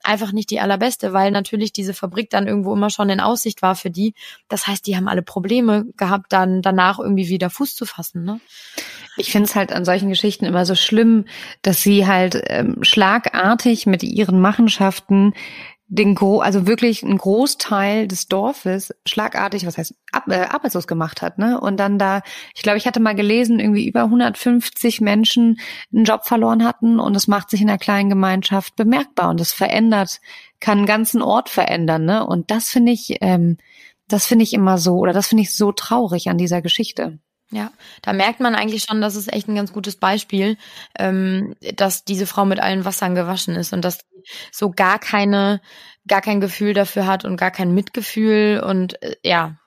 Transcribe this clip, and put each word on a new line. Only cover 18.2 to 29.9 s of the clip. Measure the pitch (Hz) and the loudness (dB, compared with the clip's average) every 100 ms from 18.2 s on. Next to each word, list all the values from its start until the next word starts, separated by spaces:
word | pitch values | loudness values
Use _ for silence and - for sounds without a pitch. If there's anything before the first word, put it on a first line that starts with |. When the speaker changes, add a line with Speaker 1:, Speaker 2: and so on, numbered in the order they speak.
| - | -4
Speaker 2:
Dorfes | 190 226 285 185 190 - - - | -2 -2 -4 -4 -4 -6 -12 -6
schlagartig, | - 214 - 196 202 | -4 -4 -2 -4 -4
was | 180 165 | -6 -8
heißt, | 165 - - | -10 -12 -8
ab-, | - - | -8 -2
äh, | 180 | -2
arbeitslos | 180 294 - 180 - | -2 -4 -4 -4 -4
gemacht | 165 160 - | -4 -4 -6
hat, | 175 - | -8 -2
ne? | 226 247 | -2 0
Und | 202 196 | -2 -2
dann | 202 202 | 0 0
da, | 196 196 - - - | 0 -2 -6 -16 -18
ich | - | -6
glaube, | 208 208 | -2 0
ich | 247 | 0
hatte | 233 | 0
mal | 220 | 0
gelesen, | 208 208 233 233 226 | 2 2 2 2 2
irgendwie | 214 208 - | 2 2 0
über | 240 226 | 0 2
hundertfünfzig | 240 240 - 247 240 - - 240 220 | 4 2 0 0 0 0 -2 -2 0
Menschen | 208 208 220 240 233 226 - - - | 2 2 2 4 4 2 -4 -16 -2
einen | 214 | 2
Job | 220 220 - | 2 2 0
verloren | 233 226 226 | 2 2 2
hatten | 233 - 233 226 | 2 2 2 2
und | - 202 | 2 0
es | 208 | 2
macht | 202 - | 0 0
sich | 202 | 0
in | 214 | 2
der | 196 | 0
kleinen | - 202 202 | 0 0 2
Gemeinschaft | 196 190 190 - 196 - - | 2 2 0 0 -2 -4 0
bemerkbar | 208 269 277 - 175 | 2 2 0 -2 0
und | 165 | 0
das | 165 | -2
verändert, | - - - 226 | -2 0 2 2